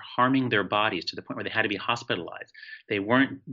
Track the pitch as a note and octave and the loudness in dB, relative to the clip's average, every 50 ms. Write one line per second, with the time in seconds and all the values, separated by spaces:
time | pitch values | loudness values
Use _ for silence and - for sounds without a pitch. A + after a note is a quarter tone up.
0 | - - - - B2 C3 C3+ C3+ B2+ A#2 A2 G#2 F#2+ F#2 G#2+ G#2 G#2+ A2 F#2+ E2+ | -12 -6 2 4 4 6 6 4 4 4 2 2 2 2 2 2 2 2 0 -2
1 | - - - F#2+ - - - A2 G2+ G2 - A2 G#2+ G2+ G2+ F#2 - - A#2+ A#2 | -4 -6 -8 -8 -10 -10 -10 -8 -6 -4 0 0 0 0 -2 -4 -2 -2 -2 -2
2 | - - A2+ F2 E2 E2 - - - _ _ - - - - - _ - G#2+ G2+ | -2 -4 -4 -4 -4 -10 -12 -14 -16 _ _ -18 -16 -16 -16 -16 _ -4 -2 -2
3 | G2 G#2+ B2 C3 C3+ C3 - - - - | 2 4 4 4 4 2 0 -12 -12 -16